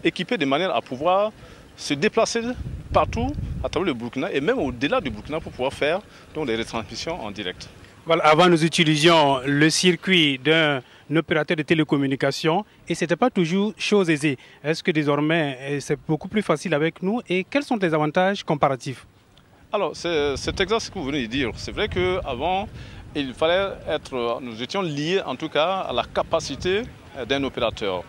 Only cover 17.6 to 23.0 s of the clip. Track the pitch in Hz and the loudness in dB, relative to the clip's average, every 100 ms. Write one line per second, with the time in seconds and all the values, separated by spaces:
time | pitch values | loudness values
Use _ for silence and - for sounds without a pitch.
17.6 | 285 240 185 156 151 165 185 202 - 156 | 0 0 2 2 2 2 2 0 -2 2
18.6 | 147 135 - 123 - - _ - _ - | 2 0 -6 -10 -14 -20 _ -20 _ -20
19.6 | - 202 170 - 170 160 143 131 - - | -4 -2 -2 -2 -2 0 0 -2 -4 -2
20.6 | 185 220 - 196 131 147 113 127 123 - | 0 0 -2 -6 -4 -2 -2 -2 -2 -4
21.6 | - 110 208 190 180 185 151 123 160 185 | -8 -4 -4 0 0 -2 -4 -4 -2 -2
22.6 | 214 - - - | -4 -12 -16 -16